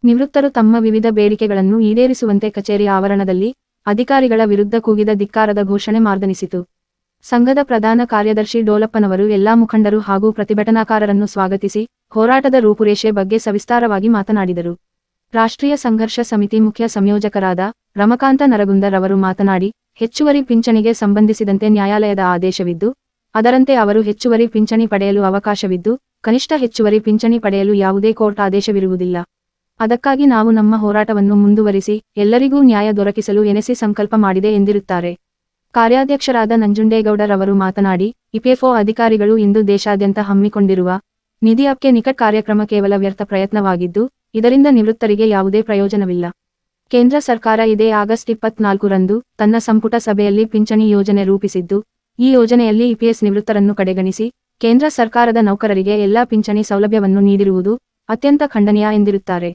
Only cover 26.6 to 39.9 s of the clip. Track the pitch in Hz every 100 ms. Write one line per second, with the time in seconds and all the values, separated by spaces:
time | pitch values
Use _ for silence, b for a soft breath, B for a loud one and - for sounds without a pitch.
26.6 | 247 - 214 214 214 220 226 233 214 196
27.6 | 196 202 190 196 214 220 214 208 196 202
28.6 | 202 202 190 185 180 175 175 _ _ _
29.6 | _ _ 220 240 277 269 285 233 220 220
30.6 | 214 220 214 208 214 214 202 208 202 208
31.6 | 208 196 196 214 _ - 208 233 269 277
32.6 | 269 214 208 208 202 202 208 208 208 208
33.6 | 214 247 214 208 208 220 202 190 208 208
34.6 | 202 208 196 180 175 180 _ _ _ _
35.6 | _ - 226 254 269 277 - 247 220 233
36.6 | 214 208 220 220 214 208 208 196 196 196
37.6 | 190 196 196 185 202 - _ 220 247 254
38.6 | 262 240 202 220 226 220 208 220 208 208
39.6 | 202 202 214